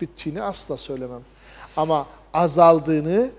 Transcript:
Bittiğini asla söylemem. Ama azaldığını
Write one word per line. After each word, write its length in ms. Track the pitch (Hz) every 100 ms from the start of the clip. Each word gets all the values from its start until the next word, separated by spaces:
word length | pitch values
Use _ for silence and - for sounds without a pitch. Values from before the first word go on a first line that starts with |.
Bittiğini 400 | 160 - 156 147
asla 360 | 104 - - 135
söylemem. 440 | - 135 127 123 123 - - - - -
Ama 300 | 156 156 135 - -
azaldığını 960 | 156 170 147 170 165 147 156 151 196 254